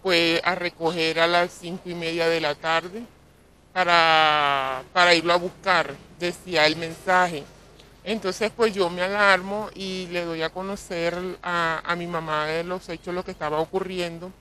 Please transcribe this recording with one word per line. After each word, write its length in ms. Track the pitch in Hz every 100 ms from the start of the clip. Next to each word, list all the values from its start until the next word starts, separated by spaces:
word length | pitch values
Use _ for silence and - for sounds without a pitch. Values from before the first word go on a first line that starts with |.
pues, 380 | 190 170 170 165
a 100 | -
recoger 640 | 185 175 - 160 175 160 160
a 60 | 165
las 260 | 175 175
cinco 380 | - 170 180 180
y 40 |
media 320 | 170 165 170 165
de 140 | 165
la 140 | 151
tarde 480 | 147 165 165 175 202 240 - _ _ _ _ _
para, 1080 | 185 175 170 165 160 156 151 143 139 135 131 -
para 200 | 185 175
irlo 200 | 170 165
a 20 | 175
buscar, 580 | 175 - 190 180 147 139 - -
decía 480 | 175 175 185 165 151
el 100 | 156
mensaje. 680 | 165 165 - 185 180 156 147 - - - - -
Entonces, 480 | 185 220 190 185 214 -
pues, 160 | 226
yo 160 | 196 170
me 140 | 180
alarmo 680 | 185 202 202 185 190 208 214
y 320 | - 190 185 175
le 120 | 175
doy 160 | 170 165
a 80 | 160
conocer 680 | 185 190 202 - 175 170 175 185 -
a, 400 | 175 175 165 160
a 120 | - 175
mi 100 | 175
mamá 400 | 170 160 151 151
de 160 | 160
los 260 | 170 180 -
hechos, 240 | 165 -
lo 120 | 175
que 80 | 160
estaba 260 | 185 151 151
ocurriendo. 720 | 160 185 180 185 175 170 180 -